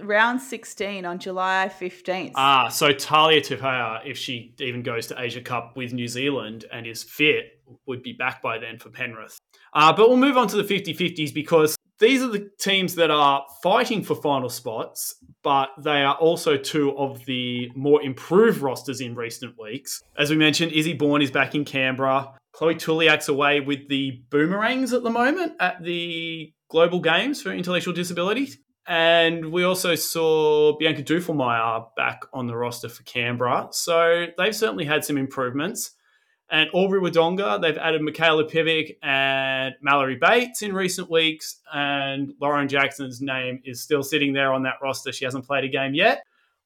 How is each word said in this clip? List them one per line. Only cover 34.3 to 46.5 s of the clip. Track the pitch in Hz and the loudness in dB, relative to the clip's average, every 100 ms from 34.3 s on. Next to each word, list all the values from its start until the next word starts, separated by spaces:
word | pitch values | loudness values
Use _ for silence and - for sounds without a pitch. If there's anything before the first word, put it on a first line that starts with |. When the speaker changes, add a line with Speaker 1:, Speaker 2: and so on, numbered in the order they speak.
| - | -2
Speaker 2:
they've | 190 | -2
certainly | 214 220 190 | 0 -2 -2
had | 147 151 | -2 -2
some | - 143 | 0 -2
improvements. | 135 135 123 135 165 226 - - _ _ _ _ _ | -2 -4 -4 -4 -6 -6 -10 -14 _ _ _ _ _
And | 156 156 | 0 2
Albury | 180 190 196 | 2 2 2
Wodonga, | 175 160 165 185 202 202 | 2 2 2 2 -2 0
they've | 165 156 | 0 0
added | 160 160 | 0 0
Michaela | 151 151 165 156 | -2 0 2 4
Pivic | 156 165 160 160 156 - | 2 0 0 0 -2 -8
and | 151 135 135 135 135 131 131 - | -2 0 2 0 0 -2 -4 -2
Mallory | 139 143 135 123 | 2 2 2 2
Bates | 170 233 240 - | 4 4 2 -4
in | 208 | -6
recent | 190 185 180 165 | -2 -4 -4 -2
weeks. | 165 160 160 - - _ | 0 2 -2 -10 -16 _
And | 151 143 143 139 135 143 - | -4 -2 -2 -2 -4 -6 -4
Lauren | 143 147 139 | -2 0 0
Jackson's | 139 135 135 131 120 | 2 0 -2 -10 -8
name | 139 131 127 127 | -6 -6 -6 -8
is | 135 123 | -12 -14
still | - 147 | -2 -2
sitting | 139 156 139 | 0 0 0
there | 135 135 | 2 0
on | 131 | 0
that | 131 123 | -2 -4
roster. | 139 127 135 | -6 -6 -8
She | 123 | -6
hasn't | 131 131 123 | -6 -6 -4
played | 139 | -4
a | 131 | -2
game | 139 135 | -4 -2
yet. | 143 214 285 - _ _ | 0 0 0 -6 _ _